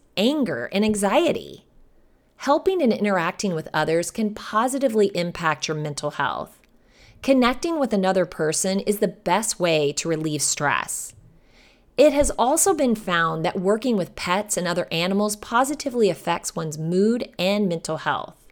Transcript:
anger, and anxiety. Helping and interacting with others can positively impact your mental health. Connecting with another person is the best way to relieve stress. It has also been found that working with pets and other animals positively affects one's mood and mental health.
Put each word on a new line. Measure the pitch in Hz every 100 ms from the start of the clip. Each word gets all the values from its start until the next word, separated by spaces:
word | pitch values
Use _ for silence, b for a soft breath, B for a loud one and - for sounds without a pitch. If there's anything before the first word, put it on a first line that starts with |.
| _ -
anger, | 220 302 220 123 120
and | 196
anxiety. | 214 208 196 240 330 170 71 - - - - _ _ _ _ _
Helping | - 294 381 381
and | 269
interacting | 202 208 185 165 - 202
with | 165 156
others | 156 156 165 175
can | - 214
positively | 208 - 214 247 269 262 220 196 185
impact | 175 175 170 151 -
your | 151
mental | 151 143 147
health. | - 139 64 - - _ _ b b b b
Connecting | - 269 247 - 339 330
with | 262
another | 202 185 185 170
person | - 156 160 190 190
is | - 202
the | 196
best | - - 180 220 -
way | 175 160 147
to | 147 160
relieve | 160 156 151
stress. | - - 147 90 - - - - - b b b b b b -
It | 302
has | 285 - -
also | 233 330 392
been | 320 262 214
found | 208 170 165 160
that | 165 190
working | 185 220 254 214
with | 165 -
pets | - 185 214 -
and | 175
other | 175 -
animals | 165 180 196 208 208
positively | - 233 269 294 285 240 208
affects | 160 - 170 - -
one's | 160 151
mood | 160 180 208 240 - -
and | 180 202 202
mental | 170 - 156
health. | - 131 - - -